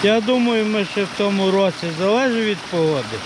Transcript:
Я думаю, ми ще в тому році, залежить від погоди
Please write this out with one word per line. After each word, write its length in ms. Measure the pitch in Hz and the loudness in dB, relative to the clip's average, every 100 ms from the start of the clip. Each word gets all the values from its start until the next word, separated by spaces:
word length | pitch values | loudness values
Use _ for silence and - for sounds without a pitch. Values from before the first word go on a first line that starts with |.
Я 180 | 202 226 | 4 2
думаю, 440 | 214 254 240 226 214 | 2 2 2 2 0
ми 200 | 214 196 | -2 -2
ще 120 | - | -4
в 40 | 196 - | -4 -2
тому 340 | 202 196 190 | 0 2 2
році, 360 | 190 196 - 170 160 | 2 2 0 -6 -2
залежить 460 | 190 226 262 226 214 | 0 2 2 0 -2
від 120 | 196 | -4
погоди 600 | - 175 160 147 110 110 | -4 0 0 0 -4 -8